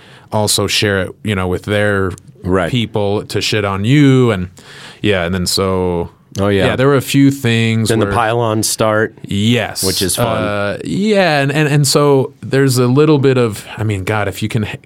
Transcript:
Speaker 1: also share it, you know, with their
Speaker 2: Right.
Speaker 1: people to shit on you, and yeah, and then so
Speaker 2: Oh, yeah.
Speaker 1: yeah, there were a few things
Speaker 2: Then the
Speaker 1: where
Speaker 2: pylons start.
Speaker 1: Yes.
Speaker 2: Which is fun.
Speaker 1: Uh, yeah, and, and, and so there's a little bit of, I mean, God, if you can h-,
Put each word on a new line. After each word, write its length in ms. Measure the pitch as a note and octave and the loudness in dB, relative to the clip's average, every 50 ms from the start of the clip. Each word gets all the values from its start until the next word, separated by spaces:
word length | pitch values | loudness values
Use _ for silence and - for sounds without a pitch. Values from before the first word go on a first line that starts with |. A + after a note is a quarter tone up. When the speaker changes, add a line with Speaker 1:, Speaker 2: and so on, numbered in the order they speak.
| - - - - - - | -20 -20 -20 -20 -12 -6
Speaker 1:
also 360 | - G#2+ G#2+ G2+ - - G#2 F#2+ | -2 -2 0 0 0 0 -2 -2
share 360 | - - A2+ G#2 G2 F#2+ F#2 | -2 0 0 0 0 0 -2
it, 120 | E2+ - _ - | -4 -8 _ -6
you 120 | G#2+ G#2 | -4 -2
know, 120 | F#2+ F#2 F2+ | -2 -2 -2
with 160 | F2+ E2 - | -4 -4 -4
their 480 | G2 G#2 G#2 G#2 G#2 G2+ G2 F#2+ F#2 F2+ - - - - - - | -2 -2 0 0 0 0 0 -2 -4 -6 -8 -14 -20 -18 -10 -4
Speaker 2:
Right. 260 | F2 F2+ F#2+ F2 D#2+ | 0 0 0 0 0
Speaker 1:
people 560 | B2+ B2 A2 G2+ - A2 G2+ G2 G2+ G#2+ - | -2 -2 -4 -4 -4 -4 -2 -2 -2 -4 -4
to 160 | - - G#2 | -6 -6 -4
shit 240 | - - A#2 G#2+ G2+ | -4 -2 -2 -2 -2
on 200 | G2+ G2 F#2+ G2+ | -2 -4 -2 0
you, 440 | A#2 C#3 D3+ C#3+ C3+ C3 C3 B2+ A#2 | 2 4 4 6 6 6 4 4 2
and 200 | G#2 F#2 F2+ F2+ - - - - - - - - - - | 2 0 -4 -8 -12 -18 -20 -20 -20 -20 -20 -20 -10 -4
yeah, 240 | - G#2 G2 F#2 E2+ | 0 0 0 0 0
and 80 | E2+ F#2 | -2 -2
then 140 | F#2 F2+ F2+ | -2 -2 -2
so 640 | - F#2+ G2 F#2+ F#2+ F#2 F#2 F2+ F2 E2+ F2 - - _ _ _ - G2 | -2 -2 0 0 0 0 -2 -2 -2 -4 -4 -6 -10 _ _ _ -6 -2
Speaker 2:
Oh, 80 | G2 G2+ | 0 2
yeah. 180 | G2+ G2 F#2 B2 | 2 2 2 0
Speaker 1:
yeah, 80 | G#2+ | 0
there 100 | A2+ C3 | 0 2
were 100 | C#3 C#3+ | 2 2
a 60 | C3 | 0
few 300 | - - - C#3 C#3 C#3 | 0 0 2 4 4 4
things 580 | C#3 C#3 B2 A#2 A#2 A#2 A2+ A2+ A2+ A2+ A2 G#2 | 2 2 -2 0 0 0 0 0 0 0 0 0
Speaker 2:
Then 80 | A#2 A2 | 0 0
the 60 | G#2 | 0
Speaker 1:
where 80 | G2+ G2+ | 0 0
Speaker 2:
pylons 560 | A#2+ A#2 A2 A#2 A#2+ A#2+ A2 A2 A2 G2+ - | 0 0 0 0 0 0 0 0 -2 -2 -2
start. 480 | - - A2+ A2 G#2+ G#2+ A2 A2 - - - | -2 0 0 2 2 2 0 -2 -4 -10 -10
Speaker 1:
Yes. 600 | - G2+ G2+ G#2 A2+ A#2+ A#2 G2+ F2+ - - - | -6 -4 0 2 2 2 2 0 -2 -4 -4 -4
Speaker 2:
Which 180 | F#2+ F#2 - G2 | -2 -2 -2 -2
is 120 | F2+ - - | -2 -2 -2
fun. 260 | A#2+ A#2 A2 A2 G#2+ | -2 -2 -2 -2 -2
Speaker 1:
Uh, 340 | G#2 G#2 G2+ G2+ G2+ F#2+ - - | -2 -4 -4 -4 -4 -4 -6 -6
yeah, 580 | - - F#3 G3+ A3 G#3 G3 F#3 E3+ D3+ C#3+ | -6 -4 -2 0 0 2 2 2 2 2 0
and, 100 | C#3 C#3+ | 0 0
and, 160 | C#3+ D3+ D#3 D3 | 0 0 0 2
and 200 | D3 D3 C#3+ C3 | 2 2 2 2
so 460 | - D3+ D3 D3 C#3 C3 B2 - - - | 2 2 4 4 4 2 0 -2 -6 -12
there's 360 | - G#2 A#2 C#3 C#3 C3+ A#2+ B2+ | -8 -2 0 2 2 2 2 2
a 80 | B2 B2 | 2 2
little 300 | B2+ C#3 D#3 D#3 D#3 C#3 | 4 4 4 4 4 4
bit 200 | C#3 C#3 C3 B2+ | 4 2 2 2
of, 260 | A#2+ A2+ G2+ - - - - - | 2 0 -2 -6 -12 -14 -8 -6
I 60 | G#2 | -4
mean, 200 | G#2+ G#2 F#2+ F#2 | -2 -2 -4 -2
God, 240 | - G#2+ G#2+ G2+ F#2+ | -4 -2 -2 -2 -4
if 160 | - - G#2+ | -6 -6 -6
you 60 | G2 | -4
can 160 | - A2+ G#2 | -4 -4 -4
h-, 140 | - - - _ | -4 -8 -12 _